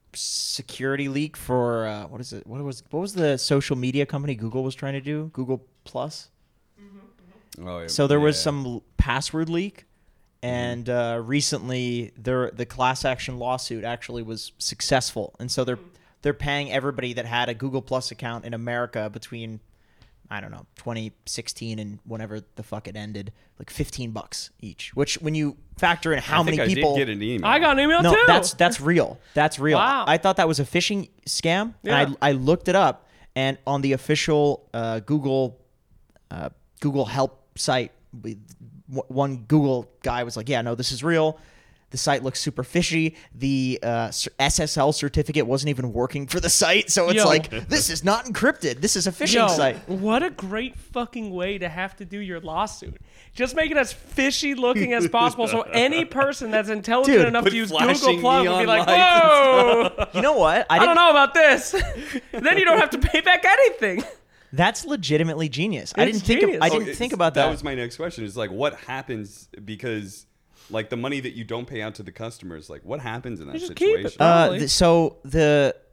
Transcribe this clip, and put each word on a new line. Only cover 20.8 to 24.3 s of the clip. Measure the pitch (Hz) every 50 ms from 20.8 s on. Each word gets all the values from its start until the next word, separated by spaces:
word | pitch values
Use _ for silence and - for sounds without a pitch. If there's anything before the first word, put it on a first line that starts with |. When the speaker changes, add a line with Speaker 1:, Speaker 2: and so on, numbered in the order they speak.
| - 120 117 113 110 110 _ _ -
Speaker 1:
sixteen | - - - 113 - - - 113 113 110 110
and | 107 101 104 - -
whenever | 117 113 110 110 101 107 107 - _ -
the | -
fuck | 107 - 110 107 - -
it | 107
ended, | 107 104 107 104 101 98 107 - _ _ _ _ -
like, | - -
fifteen | - - 139 - - - 123 113
bucks | 110 107 - -